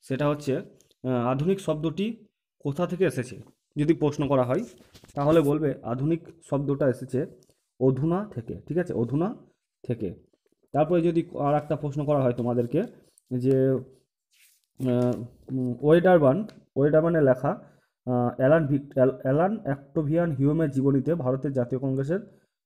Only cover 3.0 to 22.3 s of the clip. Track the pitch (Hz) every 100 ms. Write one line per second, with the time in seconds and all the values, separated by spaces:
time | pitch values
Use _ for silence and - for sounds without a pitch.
3 | 180 131 120 - - _ _ - 147 156
4 | 151 143 139 135 120 135 233 - _ -
5 | - - 143 165 143 151 156 131 - 120
6 | 143 165 - - - 139 143 139 147 120
7 | 127 127 156 - _ _ _ _ 131 131
8 | 156 175 214 - 117 - - 151 175 -
9 | 117 135 180 269 - _ _ _ - 117
10 | 98 78 _ _ _ _ _ 139 151 175
11 | 165 165 160 - 143 147 147 147 147 143
12 | 143 147 131 120 120 123 120 143 233 -
13 | _ _ _ 127 123 135 131 131 131 _
14 | _ _ _ _ _ _ _ _ 131 123
15 | 123 123 120 - - 131 127 123 147 165
16 | 175 180 143 185 208 - _ - 143 156
17 | 165 170 143 127 139 190 - _ _ _
18 | - 123 120 - 127 160 147 143 143 -
19 | 127 135 131 139 180 214 - 139 - 165
20 | 147 160 170 131 139 151 160 135 135 139
21 | 139 170 127 131 143 135 120 127 135 131
22 | 135 185 214